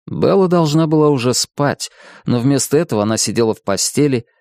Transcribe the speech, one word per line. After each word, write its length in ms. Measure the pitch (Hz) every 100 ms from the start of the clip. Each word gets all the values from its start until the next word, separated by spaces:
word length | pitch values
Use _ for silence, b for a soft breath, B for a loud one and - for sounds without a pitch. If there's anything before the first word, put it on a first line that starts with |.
| -
Белла 400 | - - 190 185
должна 400 | 175 160 156 160
была 220 | 156 151
уже 260 | 139 123 120
спать, 560 | - - 143 - - B B B B
но 140 | 120
вместо 360 | 127 139 - 147
этого 280 | 165 110
она 140 | 104 110
сидела 360 | - 104 113
в 100 | 104
постели, 600 | - 98 - - 147 127 - _